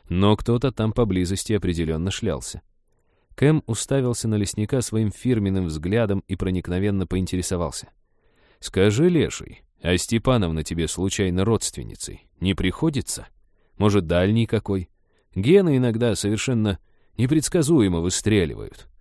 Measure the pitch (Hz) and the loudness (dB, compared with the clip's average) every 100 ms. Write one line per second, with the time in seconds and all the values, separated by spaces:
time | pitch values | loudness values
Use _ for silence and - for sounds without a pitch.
0 | - 87 101 107 - 120 131 - 110 117 | -6 2 4 2 2 0 0 -2 -2 0
1 | 113 92 90 98 - 107 90 85 80 80 | 0 0 0 -4 -2 -2 -2 -2 -2 -2
2 | 92 - 107 69 - - - _ _ _ | -4 -4 -4 -4 -8 -14 -18 _ _ _
3 | _ _ _ - 143 156 - 113 - 139 | _ _ _ 0 2 2 0 -6 -2 0
4 | 123 120 113 104 98 - 107 131 - 110 | 0 -2 0 0 0 -2 -2 -2 -2 -2
5 | 107 - 127 113 98 95 87 78 85 113 | -2 -2 0 2 2 0 -2 -4 -2 0
6 | 107 98 - 95 92 92 85 90 101 101 | 0 -2 -4 -4 -2 -2 -2 -2 0 -2
7 | 92 92 90 90 87 90 80 - - _ | -2 -2 -2 -4 -4 -4 -4 -6 -14 _
8 | _ _ _ _ _ _ - 95 101 107 | _ _ _ _ _ _ -6 2 2 4
9 | 175 170 87 - - - _ _ 85 92 | 4 4 0 -4 -14 -18 _ _ -2 0
10 | - 117 131 123 87 80 - 85 80 - | 0 0 2 2 2 -2 -4 -4 -4 -2
11 | 95 - 95 90 98 110 - - 57 50 | -4 0 0 0 2 0 -2 -8 -14 -12
12 | - 98 _ _ 90 95 92 - 160 135 | -14 -16 _ _ -2 0 -2 0 -2 -2
13 | - - - _ _ _ _ _ 101 101 | -6 -10 -12 _ _ _ _ _ 2 2
14 | 82 87 95 113 113 110 - 98 85 _ | 2 2 2 2 0 -2 -2 -4 -4 _
15 | _ _ _ 98 110 196 180 131 123 110 | _ _ _ -2 4 6 6 2 2 0
16 | 120 101 101 107 - 117 107 92 - _ | 0 0 0 -2 0 0 0 -2 -8 _
17 | _ - 120 156 - 180 139 160 98 85 | _ -4 0 2 2 0 4 4 4 2
18 | 87 - 104 104 80 52 52 - - - | 0 -2 2 2 2 -4 -12 -16 -20 -20